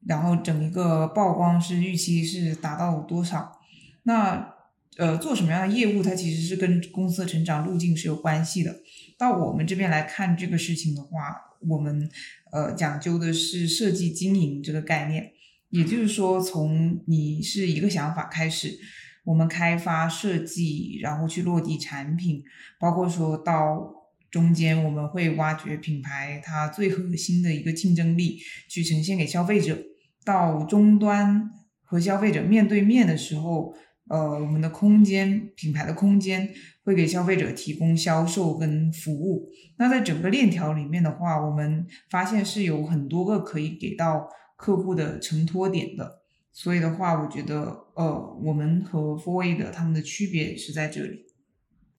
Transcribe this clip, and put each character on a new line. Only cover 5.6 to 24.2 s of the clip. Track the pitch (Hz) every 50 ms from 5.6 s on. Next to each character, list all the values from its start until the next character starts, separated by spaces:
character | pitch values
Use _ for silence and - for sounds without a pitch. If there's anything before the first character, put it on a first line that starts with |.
| 190 190
的 | 208
业 | 247 233
务， | 208 202 202 180
它 | 190 185
其 | 180 175 165
实 | 160 160
是 | 165 175 190
跟 | 180 190 175 175 175 175 -
公 | - 185 190
司 | 180 170 -
的 | 185
成 | 175 - 160 165
长 | 170 156 151 156
路 | 190 185
径 | 170 170 175 165
是 | 160 - 160
有 | 151
关 | - - 165 156 156 160
系 | - - 190 156
的。 | 175 - - - - - - - - _
到 | - 247 247 190
我 | 180 160 - -
们 | - 156
这 | 160 190
边 | 185 196 175
来 | 160 151 156
看 | - - - 196 180 170
这 | 170 180
个 | 175 175
事 | 165 - - 165
情 | 156 - 160 147
的 | 143
话， | - - 165 160 147 143 - - - - _ _ - 165
我 | 160
们， | 151 147 147 147 147 151 156 - - - - - - _ _
呃， | - 151 151 - -
讲 | - 165 147 147 147
究 | - 180 170
的 | 170 165 165
是 | 165 165 - - 180 175 175
设 | 165 - - 226 196
计 | 180 175 175 165
经 | 160 - 180 196 196
营 | 196 165 143 143 143
这 | - 156 151
个 | 156
概 | 151 - 160 151 147
念， | 151 156 160 214 - _ _ _ _ _ _ _ _
也 | - 170 160
就 | 160 220
是 | 240 220 202
说 | 202 208 190 185 185 185
从 | 180 185 185 160 151 156 156 160 160 170 175 170 -
你 | - 165 160 151 151 151 156
是 | - - - 202 190
一 | 175 156 147
个 | 175 202
想 | 175 165 143 151 170
法 | 165 -
开 | - - 160 160 160
始， | 156 - - 147 - - - - - - - - - _ _
我 | 175 160
们 | 160 165
开 | 165 - 175 170 170 170
发 | 170 170 180 165 160 165 165
设 | 165 - - 202 180 165
计， | 165 - - 175 170 156 147 147 - - - -
然 | - 143 151
后 | 151 160
去 | 160 160 180
落 | 175 175 175 165
地 | - 165 160
产 | 151 - - 143 139 139 147 160
品， | 170 180 175 151 143 - - - - - - -
包 | _ 165 170
括 | 165 185 180
说 | 175 170 175 160 156 156
到 | 156 - 175 165 156 156 156 156 156 156 - - - - _ _ _